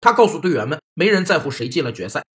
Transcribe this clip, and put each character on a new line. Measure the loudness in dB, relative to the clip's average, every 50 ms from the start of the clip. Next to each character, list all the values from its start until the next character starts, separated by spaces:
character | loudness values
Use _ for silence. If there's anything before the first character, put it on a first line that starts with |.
他 | 2 2 4
告 | 6 4 4
诉 | 4 -2
队 | -2 -2 -2
员 | 0 -2 -4
们， | -6 -8 _ _ _
没 | 0 2 2
人 | 4 2 2
在 | 2 0 0
乎 | 0 -4
谁 | -6 -6 -8 -4
进 | -2 -2 -4
了 | -4 -6
决 | -8 -10 -8
赛 | -8 -8 -10 _ _ _